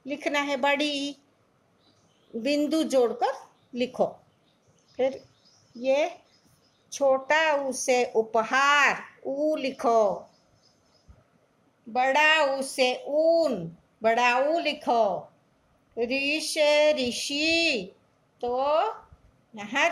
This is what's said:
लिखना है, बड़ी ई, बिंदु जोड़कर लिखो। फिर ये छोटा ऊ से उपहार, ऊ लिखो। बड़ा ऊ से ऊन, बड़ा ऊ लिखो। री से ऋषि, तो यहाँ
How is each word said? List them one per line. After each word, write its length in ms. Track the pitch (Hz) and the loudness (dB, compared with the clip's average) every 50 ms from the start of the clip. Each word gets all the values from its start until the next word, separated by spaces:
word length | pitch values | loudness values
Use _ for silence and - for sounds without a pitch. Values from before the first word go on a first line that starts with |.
| - 262 | -12 -10
लिखना 320 | 285 - - 330 285 285 | -8 -6 -4 -4 -2 -2
है, 180 | 285 285 285 262 | -2 -2 -2 0
बड़ी 320 | 254 285 285 277 302 294 | 0 0 0 0 0 -2
ई, 280 | 285 277 277 285 285 - _ _ _ _ _ _ _ _ _ _ _ _ _ _ _ _ _ _ _ _ _ _ - | -2 -4 -6 -8 -10 -12 _ _ _ _ _ _ _ _ _ _ _ _ _ _ _ _ _ _ _ _ _ _ -12
बिंदु 480 | 233 220 277 294 294 294 269 302 320 302 | -6 -4 -2 0 0 0 0 0 -2 -2
जोड़कर 640 | 220 254 269 233 220 214 - 359 494 539 - - - _ _ _ _ - | 0 2 2 2 2 0 -2 -4 -4 -4 -6 -12 -20 _ _ _ _ -6
लिखो। 300 | 240 247 247 - - 190 - - - _ _ _ _ _ _ _ _ _ _ _ _ _ _ _ - | -6 -6 -4 -2 -2 -4 -4 -4 -10 _ _ _ _ _ _ _ _ _ _ _ _ _ _ _ -2
फिर 260 | 254 269 262 - - _ _ _ _ _ _ _ _ _ - 233 | -2 -2 -2 -6 -16 _ _ _ _ _ _ _ _ _ -16 -6
ये 400 | 240 262 269 285 311 349 330 - _ _ _ _ _ _ _ _ _ _ _ _ _ _ | -2 0 0 0 0 -2 -4 -10 _ _ _ _ _ _ _ _ _ _ _ _ _ _
छोटा 640 | - - 277 269 262 262 269 - 294 311 320 311 294 | -6 -2 2 2 2 2 0 0 0 2 2 2 0
ऊ 160 | 285 277 269 | 0 -2 -4
से 400 | 254 - - - 254 247 247 247 - | -6 -4 -2 0 2 2 0 0 0
उपहार, 880 | 226 220 220 - 226 220 - 269 269 277 277 285 294 277 233 185 - - - - _ - | -2 -2 0 0 -2 -2 0 0 2 2 4 4 4 4 2 2 -2 -6 -16 -20 _ -10
ऊ 300 | - 269 277 302 311 311 | -8 -6 -2 -2 -2 -2
लिखो। 720 | 302 262 269 269 - - 240 233 226 214 196 180 - - - _ _ _ _ _ _ _ _ _ _ _ _ _ _ _ - - _ _ _ _ _ _ _ _ _ _ _ _ _ - 233 | -2 -4 -6 -6 -2 0 2 4 4 2 2 0 -4 -10 -16 _ _ _ _ _ _ _ _ _ _ _ _ _ _ _ -20 -20 _ _ _ _ _ _ _ _ _ _ _ _ _ -16 -8
बड़ा 540 | 214 254 254 269 269 294 302 311 320 320 302 | -2 0 0 2 4 4 4 4 4 4 4
ऊ 160 | 269 269 277 | 2 0 -2
से 420 | 262 - - - 254 254 254 254 - 262 | -6 -4 -2 0 0 0 0 -2 -6 -2
ऊन, 720 | 285 302 320 330 339 330 320 285 226 185 165 170 - - _ _ _ - 214 | 0 2 4 4 4 4 4 2 -2 -4 -8 -10 -14 -16 _ _ _ -2 0
बड़ा 360 | 220 226 240 247 247 240 254 | 0 2 2 2 2 2 2
ऊ 200 | 269 294 320 339 | 2 0 0 0
लिखो। 720 | 294 302 277 - - 277 240 233 220 202 175 151 - - _ _ _ _ _ _ _ _ _ _ _ _ - 226 | -2 -2 -4 -4 -2 0 2 2 2 0 0 -4 -8 -14 _ _ _ _ _ _ _ _ _ _ _ _ -8 -6
री 440 | 240 226 262 269 277 277 302 311 | -4 -2 -2 -2 -2 -2 -4 -4
से 520 | 302 - - 320 294 294 294 294 302 302 302 | -4 -4 -2 0 2 4 4 4 4 4 2
ऋषि, 960 | 262 254 240 226 - - - 285 285 311 320 330 330 339 320 277 220 180 190 - _ _ _ _ _ _ _ _ _ | 2 -2 -4 -4 -6 -6 -6 -4 -2 0 0 0 0 0 0 -2 -2 -6 -8 -16 _ _ _ _ _ _ _ _ _
तो 380 | - 240 247 254 269 285 302 320 392 440 - - - - - - _ _ _ _ _ _ - | -8 -6 -4 -2 0 0 0 0 0 -2 -4 -8 -14 -20 -20 -20 _ _ _ _ _ _ -16
यहाँ 340 | 214 202 220 247 285 302 339 | -16 -12 -6 -2 0 0 0